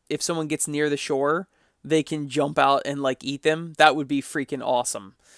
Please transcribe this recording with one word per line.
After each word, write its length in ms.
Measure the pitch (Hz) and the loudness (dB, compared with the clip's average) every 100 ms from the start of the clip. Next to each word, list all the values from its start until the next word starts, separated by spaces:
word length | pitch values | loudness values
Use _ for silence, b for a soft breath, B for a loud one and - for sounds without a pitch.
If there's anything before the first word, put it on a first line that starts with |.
| _ | _
if 140 | 151 | -6
someone 240 | - 170 156 | -2 -2 -2
gets 220 | 147 - | -2 -2
near 200 | 147 151 | 0 0
the 100 | 143 | 0
shore, 500 | - 139 143 165 190 _ _ _ | -2 0 2 0 -4 _ _ _
they 200 | 139 156 | 0 0
can 260 | 143 156 143 | 2 -4 -4
jump 300 | 131 143 147 | 0 0 4
out 240 | 135 139 - | 4 4 0
and, 160 | 143 | -2
like, 220 | 139 131 | -2 -2
eat 180 | - 139 | -4 -2
them. 320 | 156 160 170 151 | 0 0 -2 4
That 160 | 156 143 | 4 4
would 120 | 139 | 0
be 140 | 143 | -4
freaking 400 | - 156 135 139 | -2 -6 -6 -6
awesome. 520 | 127 123 120 107 98 - b | -2 0 -2 -6 -10 -20 b